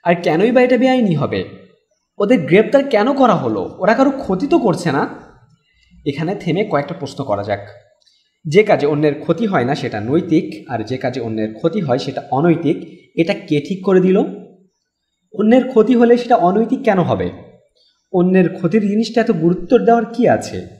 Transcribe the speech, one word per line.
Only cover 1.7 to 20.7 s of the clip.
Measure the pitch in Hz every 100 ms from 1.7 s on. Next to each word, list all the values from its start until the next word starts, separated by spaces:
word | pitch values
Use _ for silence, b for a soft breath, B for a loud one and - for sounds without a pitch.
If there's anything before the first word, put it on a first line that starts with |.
| _ _ _ _ _
ওদের | 202 247
গ্রেপ্তার | 143 180 220 277
কেন | 277 208 240
করা | 269 247 170
হলো? | 127 104 87 -
ওরা | 185
কারো | 233 269
ক্ষতি | 269 - 185 285
তো | 330
করছে | 240 - 156
না। | 139 220 - - _ _ _ _ _ _ - 185
এখানে | 165 160 202
থেমে | 175 175
কয়েকটা | 214 147 143 175
প্রশ্ন | 135 -
করা | - 101
যাক। | 104 98 - - _ _ _ _ _ _ 160
যে | 165
কাজে | 214 165 143
অন্যের | 147 151 143
ক্ষতি | - 170 220
হয় | 175 120
না | -
সেটা | 123 110
নৈতিক, | 107 160 - 156 - - -
আর | 120
যে | 107 127
কাজে | 127 127
অন্যের | 113 110 107
ক্ষতি | - 165 208
হয় | 151 127
সেটা | 143 - -
অনৈতিক, | 131 170 151 139 175 - - _ -
এটা | 165
কে | 196 - 147
ঠিক | 139 190 -
করে | 185
দিল? | 185 190 302 - - _ _ _ _ _ _ _ _
অন্যের | - 214 254 247
ক্ষতি | 220 220 240
হলে | 240 240
সেটা | - 240
অনৈতিক | 170 202 233 262
কেন | 233 190
হবে? | 135 104 90 - - - _ _ _ _ _
অন্যের | 185 180 185 165 -
ক্ষতির | 170 220 202
জিনিসটা | 208 226 240
এত | 226
গুরুত্ব | 175 165 185 - 240
দেওয়ার | 196 233 226
কি | - 208
আছে? | 110 - 95 92